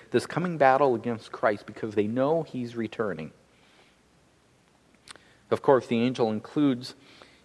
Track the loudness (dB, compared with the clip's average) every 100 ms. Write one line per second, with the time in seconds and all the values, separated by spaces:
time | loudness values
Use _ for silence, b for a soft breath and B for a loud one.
0 | B -2 0 -2 -2 4 6 6 4 2
1 | -2 -6 -10 -2 -2 -2 -8 -10 -4 0
2 | 0 0 0 0 -4 -8 -8 -6 -6 -4
3 | -4 -6 -10 -16 _ b b b b b
4 | _ _ _ _ _ _ _ _ _ _
5 | B B B B _ 0 4 4 4 0
6 | 0 0 -2 -2 -6 0 0 0 -6 -18
7 | B B B B